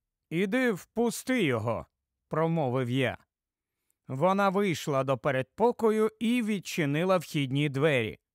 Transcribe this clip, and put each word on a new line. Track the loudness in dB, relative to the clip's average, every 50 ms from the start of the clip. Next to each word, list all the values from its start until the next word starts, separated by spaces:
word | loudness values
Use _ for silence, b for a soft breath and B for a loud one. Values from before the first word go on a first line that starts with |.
| _ _ _ _ _ _
іди | -4 -2 -2 0 0 2 2 2
впусти | 0 -2 -6 -8 _ -2 0 0 -2 -4 -2 -2 0 2 2
його», | 2 0 0 0 -2 -4 -4 -6 -10 _ _ _ _ _ _ _ _
промовив | -2 0 0 0 0 0 0 0 0 0 0 0
я. | 0 0 0 0 -2 -4 -12 _ _ _ _ _ _ _ _ _ _ _ _ _ _ _ _ -10
Вона | -4 0 0 2 2 2 2 2
вийшла | 2 2 0 0 -2 -2 -4 -2 -2 0 0
до | 0 -2 -2
передпокою | 0 -2 -2 -2 -2 -4 _ 0 0 0 2 2 0 2 2 2 0 0 -2 _
і | 0 0 0 0 0
відчинила | 0 -2 -4 -4 -6 -4 -2 0 0 0 0 2 2 2 0
вхідні | 0 -2 -2 -2 -2 0 0 0 0 0
двері. | 0 0 2 2 2 2 0 -2 -6 -10 _ _ _